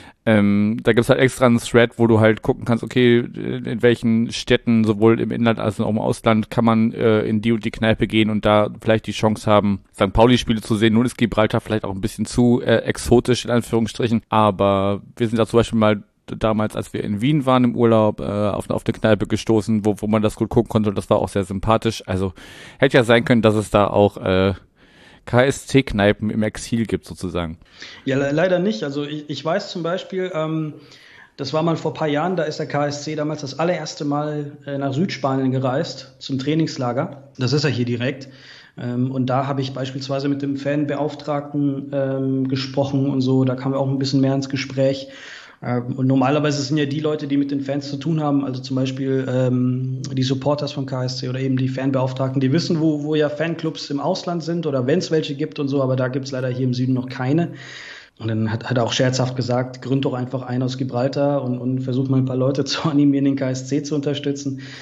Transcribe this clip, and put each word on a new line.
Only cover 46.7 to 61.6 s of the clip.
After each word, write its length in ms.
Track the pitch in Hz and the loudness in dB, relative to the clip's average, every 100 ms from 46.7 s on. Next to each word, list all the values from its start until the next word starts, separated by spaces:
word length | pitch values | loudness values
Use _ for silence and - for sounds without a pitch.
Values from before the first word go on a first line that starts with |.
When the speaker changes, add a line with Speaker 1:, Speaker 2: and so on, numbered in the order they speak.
| 151 | 0
Speaker 2:
ja 80 | |
die 160 | 139 147 | 0 -2
Leute, 260 | 151 151 147 | -2 -4 -2
die 120 | 143 | -2
mit 120 | 139 | 0
den 120 | 143 | -2
Fans 260 | 135 139 - | -4 -6 -6
zu 80 | 139 | -6
tun 240 | 160 160 | -2 -2
haben, 240 | 147 143 | 0 0
also 160 | 135 127 | -2 -6
zum 160 | - 131 | -4 -2
Beispiel, 500 | 135 131 135 135 131 | -2 -2 -2 -2 -2
ähm, 760 | 127 127 127 127 127 131 131 131 | 0 0 2 0 -2 -4 -6 -6
die 100 | 131 | -2
Supporters 500 | 131 131 139 147 143 | -2 -2 -2 -2 -4
vom 120 | - | -6
K 200 | 135 131 | -6 -4
S 120 | 127 127 | -6 -6
C 120 | 131 | -6
oder 100 | 127 | -4
eben 160 | 135 127 | -2 0
die 120 | 131 | -2
Fanbeauftragten, 720 | 131 135 131 131 - 131 131 | -2 -2 0 -2 -2 -2 0
die 120 | 131 | 0
wissen, 260 | 156 165 165 | 0 0 0
wo, 220 | 160 151 | 0 0
wo 120 | 147 | -2
ja 160 | 156 147 | 0 0
Fanclubs 580 | 147 160 165 160 151 - | -2 -4 -4 -6 -8 -6
im 100 | 143 | -4
Ausland 440 | 139 185 - 175 | -2 -4 -4 -6
sind 240 | 156 170 160 | -4 -4 -2
oder 200 | 135 123 | -2 0
wenn's 240 | 170 - | 0 0
welche 240 | 160 156 | -2 -2
gibt 240 | 139 151 - | -4 -6 -4
und 100 | 139 | -2
so, 140 | 139 | 0
aber 140 | 131 127 | 0 0
da 120 | 127 | 0
gibt's 220 | 139 135 | -2 -6
leider 180 | 127 127 | -6 -4
hier 180 | 123 131 | -2 -2
im 80 | |
Süden 180 | 123 127 | 0 0
noch 160 | 131 127 | 0 -2
keine. 440 | - 127 156 170 - - - - - - - | -6 0 0 0 -6 -16 -18 -18 -20 -20 -10
Und 100 | 110 | -4
dann 240 | 110 110 | -2 -2
hat, 160 | 113 - | -2 -2
hat 80 | 123 | -2
er 80 | |
auch 80 | 113 | 0
scherzhaft 440 | - 131 127 123 - | 2 0 2 -2 -2
gesagt, 440 | 113 123 127 - | -2 -2 -2 -8
„Gründ 240 | 123 135 | -4 -2
doch 80 | 139 | -2
einfach 300 | 123 123 131 | -4 -6 -6
einen 200 | 123 123 | -6 -4
aus 140 | 131 131 | -4 -4
Gibraltar 680 | 131 120 131 143 143 143 | -4 -2 -2 0 0 0
und, 160 | 127 | -2
und 220 | 123 | -4